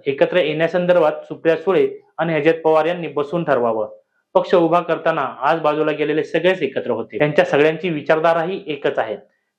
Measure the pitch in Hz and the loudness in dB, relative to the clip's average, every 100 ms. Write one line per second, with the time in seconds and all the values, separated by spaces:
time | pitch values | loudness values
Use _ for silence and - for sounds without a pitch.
0 | 143 135 165 175 170 151 160 180 175 180 | -4 0 0 2 0 0 -2 0 2 4
1 | 151 156 - 147 165 160 196 170 135 - | 2 0 -8 -4 0 0 2 2 2 -2
2 | _ - 165 156 147 165 160 156 156 180 | _ -6 -2 0 2 2 2 2 2 -2
3 | 156 143 143 175 160 127 117 110 107 - | -6 -6 -4 -4 0 0 0 -2 -4 -10
4 | _ _ _ 185 180 190 165 170 170 160 | _ _ _ 0 2 2 4 2 0 -2
5 | 165 160 131 113 135 165 151 151 156 151 | -2 -2 -4 -2 -2 0 0 0 -2 -2
6 | 147 151 - 165 175 185 139 - 123 110 | -2 -2 -2 0 0 0 -2 -4 -4 -4
7 | 110 107 151 151 175 143 156 160 185 151 | -4 -2 0 2 2 4 2 2 -4 -4
8 | 135 156 165 165 165 185 147 143 147 135 | 0 2 2 0 -2 -6 -8 -4 -4 -2
9 | 113 101 - _ _ | -4 -6 -12 _ _